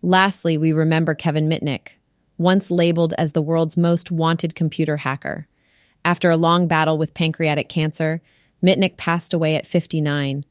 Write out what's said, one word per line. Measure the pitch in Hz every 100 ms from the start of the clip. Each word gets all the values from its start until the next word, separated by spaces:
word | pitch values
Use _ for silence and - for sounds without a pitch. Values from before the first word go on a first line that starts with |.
Lastly, | 175 185 190 190 170 156
we | 160
remember | 156 160 160 165
Kevin | 156 170 151 156
Mitnick, | 160 147 131 - _ _ _ _ -
once | 175 190 -
labeled | 175 170 170 165 -
as | 160
the | 165
world's | 151 165 165 175
most | 170 170 -
wanted | 165 160 165 170 -
computer | 160 - 156 147
hacker. | 131 135 - - - _ _ _ _ _
After | 170 175 175
a | 165
long | 165 175 175
battle | 160 156 156
with | 160
pancreatic | - 165 156 160 147 -
cancer, | - 156 - 160 160 _ _ _ _
Mitnick | 180 185 190 -
passed | - 170 -
away | 170 156
at | 156 -
fifty-nine | 180 - 160 151 147 139 139 143